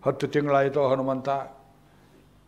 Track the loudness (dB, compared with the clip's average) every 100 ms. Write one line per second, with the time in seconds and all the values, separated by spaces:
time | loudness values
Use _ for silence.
0 | -4 -2 -2 -2 2 2 2 2 2 0
1 | 0 -4 -4 -4 -6 -18 -20 -20 _ _
2 | _ -20 _ _